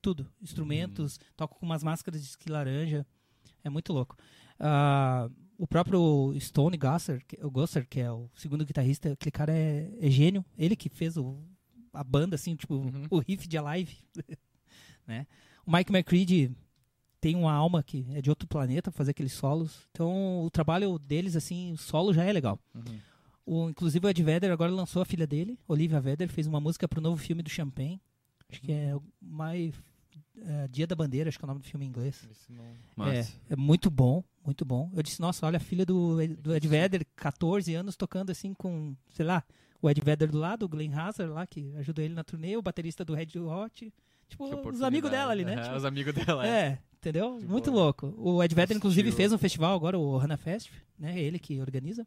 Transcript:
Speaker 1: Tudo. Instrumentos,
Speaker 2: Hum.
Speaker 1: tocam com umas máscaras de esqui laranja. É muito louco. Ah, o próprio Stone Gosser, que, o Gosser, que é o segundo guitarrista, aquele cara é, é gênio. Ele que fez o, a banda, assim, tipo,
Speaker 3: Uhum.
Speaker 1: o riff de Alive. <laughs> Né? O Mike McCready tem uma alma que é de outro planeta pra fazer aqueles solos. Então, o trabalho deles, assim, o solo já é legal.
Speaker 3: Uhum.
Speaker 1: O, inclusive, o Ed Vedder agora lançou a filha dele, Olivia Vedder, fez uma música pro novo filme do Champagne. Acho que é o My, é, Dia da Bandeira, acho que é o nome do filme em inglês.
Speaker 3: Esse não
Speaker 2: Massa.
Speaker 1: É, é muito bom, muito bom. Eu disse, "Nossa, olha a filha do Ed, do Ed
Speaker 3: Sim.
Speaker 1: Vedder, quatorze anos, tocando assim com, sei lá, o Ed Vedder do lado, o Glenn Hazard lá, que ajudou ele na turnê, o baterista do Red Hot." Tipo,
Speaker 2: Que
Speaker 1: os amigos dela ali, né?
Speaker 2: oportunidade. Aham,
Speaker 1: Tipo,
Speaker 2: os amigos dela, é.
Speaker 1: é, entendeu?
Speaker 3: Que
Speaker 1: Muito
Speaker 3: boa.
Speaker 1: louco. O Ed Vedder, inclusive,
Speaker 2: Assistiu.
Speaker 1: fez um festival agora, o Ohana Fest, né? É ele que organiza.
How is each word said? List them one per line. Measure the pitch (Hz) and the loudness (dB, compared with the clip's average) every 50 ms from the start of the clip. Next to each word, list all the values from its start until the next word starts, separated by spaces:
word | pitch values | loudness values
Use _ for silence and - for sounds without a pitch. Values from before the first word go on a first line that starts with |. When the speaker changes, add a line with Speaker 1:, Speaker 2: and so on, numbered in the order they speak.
Speaker 1:
Tudo. | - 202 180 143 131 - _ _ | 0 -2 -2 -2 -6 -12 _ _
Instrumentos, | 202 - - 156 156 147 131 110 - - 98 - 151 139 - | -16 -10 -8 -6 -4 -2 -2 -2 -2 -4 -4 -4 -6 -6 -6
Speaker 2:
Hum. | - - _ _ | -10 -20 _ _
Speaker 1:
tocam | - 156 - - | -8 -8 -8 -8
com | _ - | _ -4
umas | 170 165 151 | -4 -2 -2
máscaras | 151 160 160 160 - - 165 156 | -2 -2 -4 -4 -6 -8 -8 -8
de | 143 | -10
esqui | 135 - _ - - | -12 -16 _ -8 -6
laranja. | 151 151 143 131 135 143 160 160 151 147 143 _ _ _ _ _ _ _ _ - _ _ _ | -4 -2 -2 -2 -2 -2 -2 0 -2 -2 -4 _ _ _ _ _ _ _ _ -20 _ _ _
É | 147 | -6
muito | 139 156 - - 180 | -6 -6 -4 -2 -2
louco. | 131 123 - - _ _ - - - - - _ _ | -2 -2 -2 -6 _ _ -20 -20 -20 -20 -20 _ _
Ah, | - 151 147 143 143 143 139 139 135 131 127 127 120 117 131 - - - _ | 0 2 4 4 4 4 4 4 4 2 2 0 -2 -4 -8 -14 -20 -20 _
o | - 180 | -8 -6
próprio | - - 165 180 - 190 180 170 160 151 139 135 135 143 139 | 0 2 2 2 4 4 6 6 6 6 6 4 2 0 -2
Stone | - - - 151 139 170 185 | -6 0 2 4 4 4 4
Gosser, | 156 139 127 151 170 - - 143 123 - | 2 2 2 2 0 0 -2 -6 -6 -6
que, | _ - - | _ -16 -10
o | - 147 | -10 -4
Gosser, | 131 127 151 170 - 147 123 | 0 0 0 0 0 -4 -4
que | _ - 131 | _ -4 -2
é | 123 120 | -2 -2
o | 117 113 120 120 _ | -4 -6 -10 -14 _
segundo | - - 156 139 151 151 | -14 -8 -6 -2 -2 -2
guitarrista, | 139 147 147 127 127 139 - - 156 143 | -2 0 0 2 2 2 0 -2 -4 -4
aquele | - - 151 | -4 -6 -6
cara | - - 151 151 160 | -4 -2 -2 0 2
é, | 160 156 156 147 147 156 185 214 233 | 2 2 0 0 -2 -4 -6 -8 0
é | 170 143 | 4 4
gênio. | 131 131 147 175 196 196 185 - _ | 6 8 6 6 6 2 -4 -6 _
Ele | - 151 175 220 | 0 2 2 2
que | - - 143 | 0 -2 -10
fez | - - 160 165 160 | -6 -4 -4 -4 -2
o, | 165 131 127 135 143 156 175 190 _ _ _ _ - - _ - | -4 -4 -6 -6 -12 -16 -20 -20 _ _ _ _ -20 -20 _ -12
a | 147 143 | -12 -4
banda, | 127 131 143 156 190 170 | 0 2 2 2 2 -2
assim, | 143 - 170 165 | -4 -4 -4 -6
tipo, | 147 - - 151 | -6 -4 -4 -4
Speaker 3:
Uhum. | 135 135 131 127 139 143 156 | -2 -2 -4 -4 -6 -4 0
Speaker 1:
o | 196 170 | 0 0
riff | - - 196 196 - | 2 0 -4 -6 -4
de | 175 160 | -4 -4
Alive. | 156 147 147 156 180 185 - - - _ _ _ | -2 -2 -2 -2 -4 -4 -6 -8 -20 _ _ _
<laughs> | 165 - - 160 - _ _ _ _ _ _ _ - - - - _ _ | -14 -12 -12 -16 -20 _ _ _ _ _ _ _ -20 -20 -20 -20 _ _
Né? | - 110 117 147 _ _ _ _ _ _ _ _ | -10 -10 -10 -10 _ _ _ _ _ _ _ _
O | - | 4
Mike | 160 175 185 - | 4 4 4 6
McCready | 208 185 165 - 175 175 190 175 185 175 139 123 127 - - _ _ _ _ _ _ _ _ _ _ _ | 4 4 4 6 6 6 6 6 6 6 6 4 0 -8 -14 _ _ _ _ _ _ _ _ _ _ _
tem | - 160 165 | 0 0 2
uma | 180 170 156 151 | 4 2 4 4
alma | 147 156 175 180 160 | 4 4 4 2 2
que | 143 - - 139 131 123 139 | 0 -2 -6 -6 -6 -6 -6
é | 147 | -2
de | 131 139 | 2 2
outro | 151 - - | 2 2 0
planeta | 165 - 151 135 123 127 165 - 196 | -6 -4 -2 0 0 0 -2 -2 -4
pra | - | -2
fazer | - 143 135 | -2 0 0
aqueles | 147 - 147 131 | 0 -2 -2 -4
solos. | - - - 135 147 165 165 156 - - - _ | -4 -2 -2 0 0 0 -2 -4 -6 -12 -20 _
Então, | _ - 165 170 185 190 196 190 185 180 165 | _ -2 -2 0 0 0 0 0 0 -2 -2
o | 165 | 0
trabalho | - 165 156 151 160 185 202 196 180 156 | 0 2 2 4 2 2 2 0 0 -2
deles, | 143 139 143 160 185 196 165 | -4 -2 -2 -2 0 0 0
assim, | 165 - - 175 175 180 175 | -2 -2 -2 -8 -8 -6 -8
o | 165 | -8
solo | 156 - - - 156 175 208 180 | -8 -8 -2 0 2 4 4 4
já | 160 170 | 2 2
é | 196 208 | 2 0
legal. | 180 135 113 98 - _ _ _ | 2 0 0 -2 -4 _ _ _
Speaker 3:
Uhum. | 120 117 117 113 107 - _ _ _ _ _ _ _ _ | -14 -12 -12 -12 -14 -16 _ _ _ _ _ _ _ _
Speaker 1:
O, | - 165 165 165 165 | -2 0 0 0 0
inclusive, | 156 - 175 165 143 175 175 | -2 0 0 2 2 4 2
o | 202 | 4
Ed | 190 165 | 4 4
Vedder | 165 156 156 175 190 190 | 4 4 4 2 2 2
agora | 175 156 170 170 | 2 2 2 0
lançou | 185 190 190 - - 180 | 0 -2 -4 -2 0 -2
a | 185 | 0
filha | - - 165 165 | 0 0 -2 0
dele, | 143 143 147 170 214 247 - _ | 0 0 -2 -2 -4 -8 -12 _
Olivia | - 160 147 160 165 160 147 | 0 2 2 4 4 2 2
Vedder, | 131 135 139 151 185 | 2 0 0 0 -2
fez | 170 - - 151 | -4 -2 -2 -2
uma | 156 156 147 | 0 0 0
música | 147 156 170 - - 156 | 0 0 -2 -2 -2 -2
pro | - 160 | -2 0
novo | 156 165 170 | 0 0 0
filme | 151 131 - 165 165 | 0 -2 -4 -4 -4
do | 170 151 | -4 -6
Champagne. | - - 156 139 131 - 131 151 180 190 _ _ _ _ _ _ _ _ _ _ | -6 -6 -6 -6 -4 -4 -6 -6 -6 -10 _ _ _ _ _ _ _ _ _ _
Acho | - - | -20 -12
que | 131 147 151 | -4 -4 -2
é | 147 147 143 143 | -2 0 -2 -2
o | 143 147 - _ _ | -4 -6 -10 _ _
My, | - - 156 156 156 160 170 180 170 165 139 - - _ _ _ _ _ _ 147 - _ _ - 220 | -18 -14 -8 -8 -6 -4 -4 -2 -4 -4 -6 -8 -14 _ _ _ _ _ _ -20 -20 _ _ -14 -8
é, | 175 147 147 143 | -6 -4 -4 -4
Dia | 131 123 131 160 | -4 -2 -2 -2
da | 165 180 | -2 0
Bandeira, | 160 160 143 123 135 160 160 | -2 -2 0 0 0 -2 -2
acho | - - | -4 -6
que | - | -8
é | |
o | |
nome | 139 139 143 | -8 -8 -10
do | 135 | -10
filme | - - 143 139 | -10 -10 -8 -8
em | 135 | -6
inglês. | 123 123 120 139 135 - - 117 | -6 -4 -4 -4 -6 -8 -14 -20
Speaker 3:
Esse | 107 _ - - | -20 _ -20 -20
não | 120 120 117 117 117 117 - - _ | -20 -18 -18 -18 -18 -20 -20 -16 _
Speaker 2:
Massa. | - 101 139 135 120 117 110 - - - - | -2 0 0 0 0 -2 -4 -8 -14 -8 -6
Speaker 1:
É, | 156 | -4
é | |
muito | 135 135 147 156 180 - 196 | 0 4 4 4 4 4 2
bom, | 151 127 131 123 135 175 - _ _ _ _ | 4 6 4 4 4 2 -2 _ _ _ _
muito | 147 139 - 165 | -6 -4 -4 -2
bom. | 131 127 123 147 180 190 | -2 -2 -2 -2 -2 -2
Eu | 170 | -4
disse, | 151 151 - - | -4 -4 -4 -4
"Nossa, | 165 175 180 - - | -2 -2 -2 0 0
olha | 156 170 | 0 0
a | 165 | 0
filha | - - 190 175 190 | -2 -2 0 0 2
do | 175 185 180 175 170 165 160 | 2 4 2 4 4 2 2
Ed, | 160 165 160 | 2 0 -2
do | 165 147 156 165 | -4 -2 0 0
Ed | 156 151 | 2 4
Speaker 3:
Sim. | 156 | 4
Speaker 1:
Vedder, | 151 151 175 196 190 180 160 _ _ | 4 6 6 4 2 0 -2 _ _
quatorze | - - 143 - _ 170 165 190 208 180 170 160 | -6 -4 -4 -2 _ 0 2 2 2 0 -2 -4
anos, | 165 185 202 180 | -4 -4 -6 -4
tocando | _ 196 - - 185 196 190 | _ -6 -4 -2 -4 -4 -4
assim | 180 - - 196 196 | -6 -6 -6 -10 -10
com, | _ - 185 175 160 156 147 135 - _ _ | _ -6 -6 -4 -4 -6 -6 -8 -10 _ _
sei | _ - 160 | _ -2 0
lá, | 160 180 170 - _ _ _ _ _ _ _ | 2 2 0 -2 _ _ _ _ _ _ _
o | - 151 | 4 4
Ed | 147 147 | 4 4
Vedder | 143 147 151 147 160 156 | 4 2 4 4 2 2
do | 151 | 2
lado, | 151 156 180 214 233 220 | 0 0 -2 -2 -4 -4
o | 180 | -4
Glenn | 160 156 156 151 139 | -4 -6 -6 -4 -4
Hazard | 151 160 196 220 - 185 160 | -4 -4 -6 -6 -6 -6 -6
lá, | 151 156 185 | -4 -6 -8
que | - - 156 143 139 143 | -8 -10 -10 -10 -10 -8
ajudou | 151 139 143 160 151 156 | -6 -6 -4 -4 -2 -4
ele | 156 170 | -4 -4
na | 165 156 | -6 -8
turnê, | - - 160 160 180 208 | -8 -10 -8 -6 -4 -4
o | 233 | -2
baterista | 202 185 165 - 165 170 156 - 180 | -4 -4 -6 -4 -6 -8 -8 -8 -6
do | 156 156 | -4 -4
Red | 147 165 160 - 175 | -4 -4 -6 -8 -8
Hot." | 170 160 160 185 214 226 _ - 233 220 _ _ _ _ _ _ _ _ | -6 -6 -6 -6 -8 -10 _ -16 -18 -18 _ _ _ _ _ _ _ _
Tipo, | - - 277 277 277 285 | -14 -10 -8 -8 -8 -6
Speaker 2:
Que | 269 277 269 | -6 -6 -4
Speaker 1:
os | 240 | 0
amigos | 262 262 254 311 311 285 | 0 2 2 2 2 0
dela | - 269 277 254 | 0 0 0 0
ali, | 220 202 175 | 0 0 0
né? | 180 - | -2 -2
Speaker 2:
oportunidade. | 123 | -4
Aham, | 117 | -4
Speaker 1:
Tipo, | 120 131 | -4 -4
Speaker 2:
os | 135 135 | -2 -2
amigos | 139 135 139 139 143 147 | -2 -2 -2 -4 -2 -2
dela, | 143 165 175 165 135 123 | 0 0 0 0 2 2
é. | 220 | 2
Speaker 1:
é, | 233 220 175 139 135 131 - _ _ | 2 2 2 2 -2 -4 -8 _ _
entendeu? | _ - 131 156 165 208 247 254 233 | _ -8 -4 -2 -2 -2 -2 -4 -6
Speaker 3:
Que | 214 | -4
Speaker 1:
Muito | 170 190 247 - 294 | -2 -2 0 0 4
Speaker 3:
boa. | 262 214 175 | 4 6 6
Speaker 1:
louco. | 147 135 - - 139 190 | 6 4 0 -6 -10 -8
O | - - 175 180 175 175 | -2 0 2 4 4 4
Ed | 170 165 | 4 6
Vedder, | 165 180 185 214 | 4 4 4 2
inclusive, | 214 202 202 180 180 - | 2 4 6 6 6 6
Speaker 2:
Assistiu. | 226 185 | 4 4
Speaker 1:
fez | - 185 208 | 4 4 4
um | 226 | 4
festival | 208 - 185 - 165 160 175 196 | 4 2 2 2 2 2 2 2
agora, | 180 156 165 185 | 2 0 0 0
o | 180 156 143 135 | 0 0 2 2
Ohana | 131 131 147 156 | 2 2 0 0
Fest, | 139 - 160 180 226 - - - - - _ _ - | -2 -4 -4 -6 -6 -6 -12 -20 -20 -20 _ _ -12
né? | 151 156 180 | -8 -6 -4
É | 180 151 | -2 -2
ele | 143 170 170 | -2 -4 -6
que | - - 147 135 | -6 -6 -6 -4
organiza. | 135 135 131 131 131 156 226 240 226 | -4 -4 -4 -4 -4 -4 -6 -8 -10